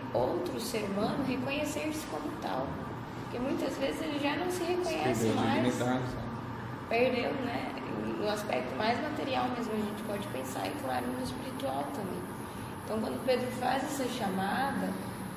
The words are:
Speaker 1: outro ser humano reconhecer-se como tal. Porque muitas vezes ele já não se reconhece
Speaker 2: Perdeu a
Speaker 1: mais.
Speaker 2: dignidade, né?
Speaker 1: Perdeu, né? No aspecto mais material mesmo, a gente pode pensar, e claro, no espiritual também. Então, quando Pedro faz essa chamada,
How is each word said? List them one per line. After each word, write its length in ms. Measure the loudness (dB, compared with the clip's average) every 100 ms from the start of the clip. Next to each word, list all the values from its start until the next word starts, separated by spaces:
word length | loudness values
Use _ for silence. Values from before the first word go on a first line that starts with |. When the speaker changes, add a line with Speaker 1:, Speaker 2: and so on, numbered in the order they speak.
| 0
Speaker 1:
outro 440 | 2 4 2 0 -2
ser 240 | -2 -2 0
humano 380 | 2 2 2 2
reconhecer-se 760 | 0 0 0 0 0 -2 -2 -2
como 240 | -4 -4 -4
tal. 240 | -2 -2 -2 -4 -6 -6 -6 -8
Porque 140 | -4 -2
muitas 380 | 0 2 0 0
vezes 240 | 0 0
ele 160 | -2 0
já 180 | 0 2
não 120 | 0
se 140 | 0
reconhece 640 | 2 2 2 2 2 4 4
Speaker 2:
Perdeu 60 |
a 140 | 4 4
Speaker 1:
mais. 180 | 4
Speaker 2:
dignidade, 360 | 4 4 2 2
né? 240 | 0 -2 -4 -6 -6 -6 -6 -8 0
Speaker 1:
Perdeu, 460 | 4 4 4 2 0 0
né? 300 | -2 -2 -4 -4 -2 -2 0
No 80 | 0
aspecto 460 | 0 0 0 0 0
mais 240 | 2 2
material 480 | 0 -2 0 0 0
mesmo, 240 | 0 0
a 20 | 0
gente 280 | -2 -2 -4
pode 180 | -4 -2
pensar, 380 | -4 -4 -2 -2
e 60 | -2
claro, 240 | 0 0 0
no 160 | -2
espiritual 600 | -2 -4 -6 -2 -2 0 -2
também. 280 | -2 -4 -4 -6 -6 -8 -8 -8 -8 -2
Então, 140 | 0
quando 220 | 0 0 4
Pedro 220 | 4 2 0
faz 240 | 2 2
essa 240 | 2 0 0
chamada, 840 | 0 0 2 2 2 2 2 0 -2 -4 -6 -6